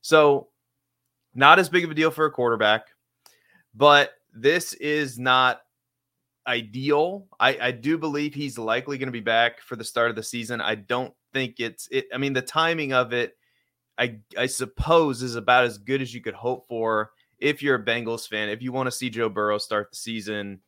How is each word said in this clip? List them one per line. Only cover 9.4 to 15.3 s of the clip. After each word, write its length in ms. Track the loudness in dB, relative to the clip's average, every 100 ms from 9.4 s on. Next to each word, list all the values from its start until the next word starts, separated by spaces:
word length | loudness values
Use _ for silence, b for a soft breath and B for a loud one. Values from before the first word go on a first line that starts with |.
| 2 -2
for 140 | -16
the 80 | -12
start 280 | -8 -2 -2
of 40 |
the 80 | -2
season. 380 | -8 -10 -8 -6
I 160 | -4 -4
don't 380 | -4 -4 -4 _ _
think 260 | -6 -6 -6
it's, 300 | -8 -8 -6
it, 160 | -6 -6
I 40 | -6
mean, 160 | -2
the 80 | -4
timing 500 | -2 -2 0 -2 -2
of 200 | 0 0
it, 240 | -2 -4 _ _ _ _ _ _ -6
I, 200 | -6 -6 _ -6
I 80 | -6
suppose, 760 | -4 -10 -6 2 4 4 -2
is 120 | -6